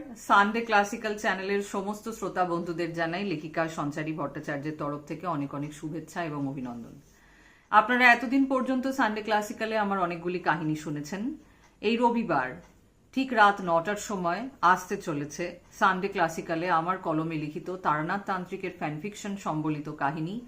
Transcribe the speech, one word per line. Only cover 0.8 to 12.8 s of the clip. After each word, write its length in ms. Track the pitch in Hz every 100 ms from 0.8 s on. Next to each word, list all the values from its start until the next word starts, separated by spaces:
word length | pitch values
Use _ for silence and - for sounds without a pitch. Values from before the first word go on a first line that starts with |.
| 202 233 220 208
চ্যানেলের 440 | 220 190 190 202 202
সমস্ত 340 | 208 190 208 - 208
শ্রোতা 280 | 185 185
বন্ধুদের 460 | 180 170 165 165 170 160
জানাই 260 | 165 175
লেখিকা 380 | 202 151 156 170 160
সঞ্চারী 440 | 160 147 143 156 156
ভট্টাচার্যের 580 | 143 151 143 143 147 151
তরফ 200 | 147 147 147
থেকে 140 | 156 180
অনেক 240 | 156 139
অনেক 180 | 143 151
শুভেচ্ছা 460 | 151 160 160 156 185
এবং 160 | 165 147 139
অভিনন্দন। 460 | 143 127 120 113 - - _ _ - - _ -
আপনারা 320 | 208 220 247 247
এতদিন 280 | 240 247 269 269
পর্যন্ত 320 | 269 254 262 262 269
সানডে 240 | 226 214
ক্লাসিক্যালে 540 | 214 214 208 - 220 220
আমার 140 | 202 196 175
অনেকগুলি 340 | 170 175 180 175
কাহিনী 280 | 156 156 151
শুনেছেন। 380 | - 147 143 190 233 311 - _ - -
এই 120 | 208 233
রবিবার 520 | 247 233 185 147 127 143 - -